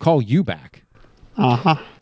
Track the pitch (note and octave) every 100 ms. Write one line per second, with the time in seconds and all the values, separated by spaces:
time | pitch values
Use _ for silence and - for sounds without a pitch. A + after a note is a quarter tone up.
0 | - D#3+ G#2+ C#3+ F3+ E2 C2+ - _ _
1 | - _ - - B2+ A#2+ E3+ D#3 - -